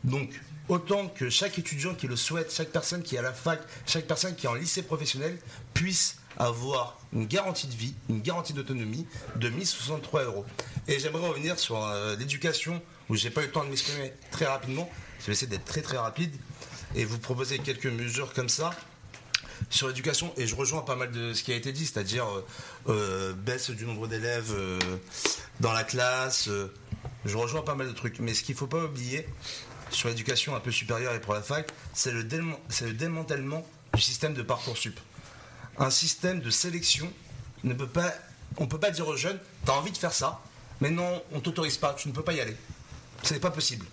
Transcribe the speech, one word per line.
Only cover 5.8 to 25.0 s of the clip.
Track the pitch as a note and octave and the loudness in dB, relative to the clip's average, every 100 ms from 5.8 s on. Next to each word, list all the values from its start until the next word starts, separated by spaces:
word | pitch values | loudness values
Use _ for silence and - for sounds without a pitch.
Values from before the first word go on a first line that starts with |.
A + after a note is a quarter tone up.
| F3 F#3 - - - - | 4 6 4 2 -14 2
avoir | A#2+ A#2 B2+ C3+ A#2+ - - | 2 2 0 0 0 -6 -4
une | A#2 A2 | 0 2
garantie | F3+ F#3+ E3+ C#3 | 2 2 -2 -4
de | |
vie, | A#2 A#2 C#3 - | -4 -4 -6 -2
une | A2 | 0
garantie | A#2 F3 E3 | 2 0 -2
d'autonomie | C#3+ C3 C3 G#2+ A#2+ E3 - - - | -4 -2 -2 -2 -2 -4 -8 -6 0
de | A#2 | 0
mille | B2 F#3+ | 2 0
soixante-trois | - B2 D3+ - D#3 B2+ | 0 -2 -4 0 2 2
euros. | G2+ G#2 - - - C3 | -2 -6 -6 -6 -4 0
Et | C#3+ | 2
j'aimerais | D3 D#3+ F3 | 2 0 0
revenir | C#3+ D#3 F3+ | 0 0 0
sur, | - A2+ | 0 0
euh, | G#2+ G#2 G#2 G#2 | 0 0 0 0
l'éducation, | C3+ C#3 E3 D#3 D#3+ E3+ - - - | 0 0 2 2 0 -4 -6 -18 0
où | A2 | 2
j'ai | A#2+ | 2
pas | A2+ | 2
eu | C#3+ | 2
le | |
temps | D#3 | 0
de | C#3 | 0
m'exprimer | C3 - D3 C3+ C3 - | 2 0 0 -4 -8 -10
très | - D3+ | 0 2
rapidement. | C3+ B2+ C3+ F3 - - - | 2 0 -2 -2 -6 -14 -8
Je | - | 0
vais | |
essayer | G#2 B2+ | 0 0
d'être | G2+ - | -2 -2
très, | D3+ | -4
très | D3 C3+ | 0 0
rapide | A2+ B2+ E3+ C#3 - - - - - B2 | 0 0 -2 -2 -12 -14 -12 -12 -4 0
et | A2 | 0
vous | A2+ | 0
proposer | - B2 C3 C3+ | -2 -2 0 0
quelques | C#3+ A2+ C3+ | 0 0 0
mesures | A#2 A#2+ A#2 C3+ | 0 -2 -2 -2
comme | - B2 | -2 2
ça. | - D#3+ F3 - - - - - - - - - | 2 2 -2 -12 -18 -18 -16 -2 -2 -2 -6 0
Sur | - C3+ | 2 2
l'éducation, | B2+ C3 D3 E3+ C#3 | 0 2 2 0 0
et | A#2 | 0
je | |
rejoins | A2+ C3+ D#3 | 2 2 2
pas | C3+ B2+ | 0 -2
mal | B2 | 0
de | A#2 A#2 | -2 -2
ce | A2+ | -2
qui | - | 0
a | A#2+ | -2
été | C3+ | -2
dit, | C3+ D#3+ | -2 -2
c'est-à-dire, | - F#2+ A#2 A#2+ | 0 0 0 0
euh, | G2 - - - - - | -2 -6 -12 -12 -8 0
euh, | A2 G2+ F#2+ F#2+ | 2 4 2 0
baisse | F#2+ G#2 B2+ B2+ | -2 -2 0 -2
du | A#2 A#2 | -4 -4
nombre | A2+ A2+ | -4 -2
d'élèves, | A2 A#2 A#2+ A2 | -2 0 0 0
euh, | G#2 F#2+ F2+ F#2 F#2 | 0 0 0 0 0